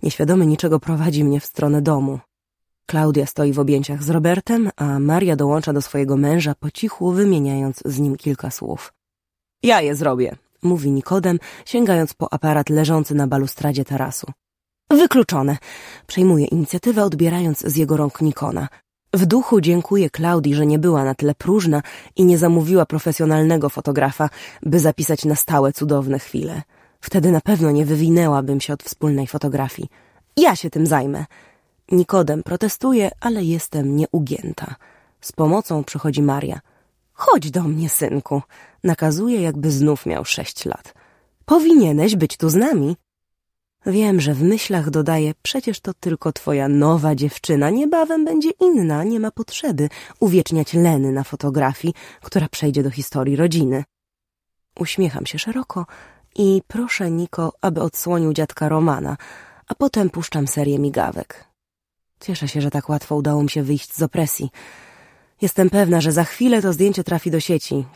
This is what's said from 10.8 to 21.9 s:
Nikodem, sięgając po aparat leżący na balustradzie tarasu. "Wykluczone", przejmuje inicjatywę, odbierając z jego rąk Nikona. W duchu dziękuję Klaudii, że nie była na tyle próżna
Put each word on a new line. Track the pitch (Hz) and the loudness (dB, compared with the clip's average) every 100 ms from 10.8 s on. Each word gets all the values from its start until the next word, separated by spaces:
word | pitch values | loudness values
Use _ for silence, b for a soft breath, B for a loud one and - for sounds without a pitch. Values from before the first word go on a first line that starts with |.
| 139 | 0
Nikodem, | 135 - 190 180 175 B B - | -2 0 0 0 -2 B B -4
sięgając | 240 226 175 160 | 0 2 2 0
po | - - | -4 -6
aparat | 147 156 151 143 | -2 0 0 0
leżący | 156 151 160 147 147 | 0 2 0 0 0
na | 139 | 0
balustradzie | 135 135 - 147 135 131 | 0 -2 -4 -4 -2 -4
tarasu. | 135 135 - - - _ _ _ _ _ | -4 -6 -8 -12 -16 _ _ _ _ _
"Wykluczone", | 294 349 262 220 156 139 143 B B B B - | 4 6 4 2 2 0 -2 B B B B -10
przejmuje | - 185 160 143 | 2 4 4 2
inicjatywę, | 165 147 180 240 214 | 0 -2 -2 -2 0
odbierając | 202 156 165 175 170 147 | 0 2 0 2 -2 -2
z | - 147 | -2 0
jego | 147 156 | 0 2
rąk | 147 - | 0 0
Nikona. | 156 - 120 - 139 b _ _ _ | -2 -2 -6 -4 -8 b _ _ _
W | 190 180 | 0 4
duchu | 233 247 220 | 4 4 4
dziękuję | 160 175 170 202 165 | 4 2 2 0 0
Klaudii, | - 165 170 147 143 | 0 0 0 0 2
że | 151 | 2
nie | 151 | 4
była | 175 156 | 4 2
na | 135 135 | 0 0
tyle | 147 147 | -2 -2
próżna | 180 208 170 147 B | 0 0 2 0 B